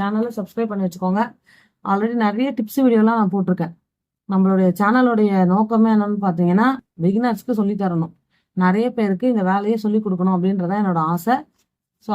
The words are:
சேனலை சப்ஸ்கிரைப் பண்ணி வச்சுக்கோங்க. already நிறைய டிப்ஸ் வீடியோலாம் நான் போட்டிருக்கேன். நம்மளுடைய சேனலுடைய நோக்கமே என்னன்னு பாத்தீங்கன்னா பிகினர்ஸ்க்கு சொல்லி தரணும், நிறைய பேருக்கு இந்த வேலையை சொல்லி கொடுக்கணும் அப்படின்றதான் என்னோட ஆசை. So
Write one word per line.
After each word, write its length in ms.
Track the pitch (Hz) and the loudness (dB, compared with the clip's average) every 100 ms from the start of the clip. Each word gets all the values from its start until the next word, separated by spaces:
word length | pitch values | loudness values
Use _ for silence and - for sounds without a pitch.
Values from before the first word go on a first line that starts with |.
சேனலை 280 | 202 214 233 226 | -4 -2 -4 -6
சப்ஸ்கிரைப் 320 | 190 - 226 | -8 -6 -6
பண்ணி 120 | 202 185 | -4 -4
வச்சுக்கோங்க. 340 | 180 185 202 226 - _ _ _ _ - | -4 -2 0 -2 -6 _ _ _ _ -4
already 260 | 196 226 240 208 | -2 0 0 0
நிறைய 200 | 208 269 - | 0 -4 -4
டிப்ஸ் 200 | 214 - 262 | -4 2 4
வீடியோலாம் 340 | 226 220 226 | 4 4 2
நான் 120 | 190 196 | 0 0
போட்டிருக்கேன். 380 | 185 180 165 - _ _ _ _ - | -2 -2 -4 -10 _ _ _ _ -4
நம்மளுடைய 360 | 190 190 190 185 180 | 0 2 4 2 2
சேனலுடைய 540 | 208 254 247 220 208 190 180 | 2 2 2 2 2 2 2
நோக்கமே 380 | 190 220 226 226 | 2 2 2 4
என்னன்னு 220 | 214 208 208 | 2 0 -2
பாத்தீங்கன்னா 440 | 196 170 175 185 247 262 _ - | -2 0 2 2 2 -2 _ -4
பிகினர்ஸ்க்கு 500 | 170 208 247 214 - 220 | -2 0 -2 -4 -4 -2
சொல்லி 160 | 202 202 | -2 -2
தரணும், 300 | 190 170 165 _ _ _ _ - | -2 -2 -4 _ _ _ _ 0
நிறைய 240 | 185 202 240 240 | 2 2 0 -2
பேருக்கு 300 | 208 185 254 | -2 0 0
இந்த 100 | 220 185 | 0 0
வேலையை 260 | 196 208 226 | 0 0 -2
சொல்லி 160 | 214 214 | 0 -2
கொடுக்கணும் 300 | 214 180 185 180 | -2 -2 0 0
அப்படின்றதான் 440 | 185 196 175 208 | 0 -2 -2 -2
என்னோட 180 | 196 170 160 | 0 0 0
ஆசை. 220 | 170 220 262 - _ _ _ _ _ | -2 -2 -2 -4 _ _ _ _ _
So 60 | - | -6